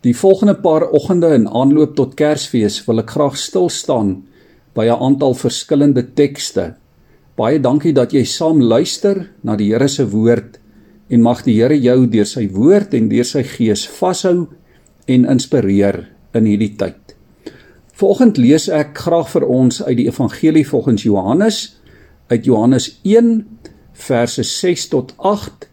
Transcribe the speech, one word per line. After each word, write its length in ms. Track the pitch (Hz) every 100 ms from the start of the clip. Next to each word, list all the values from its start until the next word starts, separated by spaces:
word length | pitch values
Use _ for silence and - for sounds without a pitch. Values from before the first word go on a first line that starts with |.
Die 80 | 127
volgende 420 | 120 190 190 208
paar 360 | 190 175 156 -
oggende 420 | - - 175 165
in 160 | 139 104
aanloop 460 | 117 135 151 151 147
tot 180 | 131
Kersfees 720 | - 151 147 - 120 104 -
wil 140 | - 113
ek 120 | 110
graag 260 | 147 143 139
stil 320 | - - 175
staan 560 | - - 127 104 92 - _ _ _ _
by 100 | -
'n 160 | 113 120
aantal 340 | 131 139 143
verskillende 800 | 123 127 - - 143 143 127 120
tekste. 600 | - 143 143 - - 85 - _ _ _ _ _ -
Baie 220 | 113 151
dankie 340 | 127 147 165
dat 200 | 135 120
jy 120 | 143
saam 360 | 117 - 160 156
luister 680 | 117 113 180 - 202 196 170 _
na 140 | 113 104
die 160 | 104
Here 160 | 113 139
se 160 | 139
woord 540 | 120 107 113 120 - - _ _ _ _ _
en 140 | 120
mag 200 | 117 123
die 120 | 127
Here 260 | 110 123 151
jou 260 | 123 127 123
deur 200 | 110 104
sy 220 | 135 104
woord 460 | 92 139 202 202
en 140 | 127 110
deur 160 | 117
sy 180 | 120 143
gees 440 | 131 - 110 101 -
vashou 600 | - 185 180 190 175 160 - _ _ _ _ -
en 180 | 127
inspireer 840 | 123 131 - 127 98 98 101 92 - _ _
in 100 | 117
hierdie 320 | 110 104 107 -
tyd. 400 | 98 - - - _ _ - - _ _ _
Vanoggend 440 | - 196 202 247 135
lees 320 | 120 151 -
ek 300 | 156 147 -
graag 320 | 175 170 156
vir 160 | 165 -
ons 360 | 127 127 -
uit 140 | - 131
die 100 | 123
Evangelie 640 | - 120 - 156 156 135
volgens 340 | 131 135 107
Johannes, 720 | 117 101 92 151 220 208 - _ _ - - _ _
uit 160 | 120
Johannes 560 | - 110 117 131 - -
een 420 | 190 220 233 226 208 - - - _
verse 500 | - - 120 117 -
ses 460 | 113 - 180 175 -
tot 260 | 139 127 -
agt 520 | 190 208 - _ -